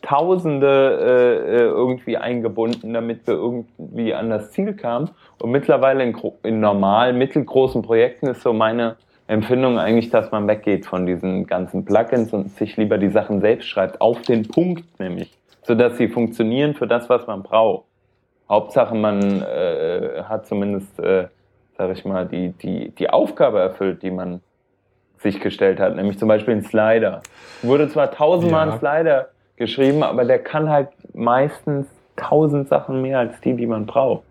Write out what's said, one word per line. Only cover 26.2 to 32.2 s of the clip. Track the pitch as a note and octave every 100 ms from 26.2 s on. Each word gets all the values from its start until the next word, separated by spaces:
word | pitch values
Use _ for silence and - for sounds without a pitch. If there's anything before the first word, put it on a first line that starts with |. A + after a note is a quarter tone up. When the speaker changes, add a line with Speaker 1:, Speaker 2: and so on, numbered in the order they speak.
| A2
Speaker 1:
Beispiel | G#2+ A2
ein | A2
Slider. | G2+ A2 G#2+ A2+ G#2+ F#2+ - - - -
Wurde | A#2+ C#3+ D3
zwar | D3+ C#3
tausendmal | - D3+ F3 E3+ D#3+ D#3
Speaker 2:
Ja. |
Speaker 1:
ein | A#2+
Slider | D3 D3+ E3 C3+ - _ _ _
geschrieben, | A2+ - C3+ D3
aber | C#3 A#2+
der | B2 B2+
kann | - D#3 D#3
halt | D3 C#3 _ -
meistens | - A#2 B2 C#3+ - - C#3+ C#3 _ _
tausend | -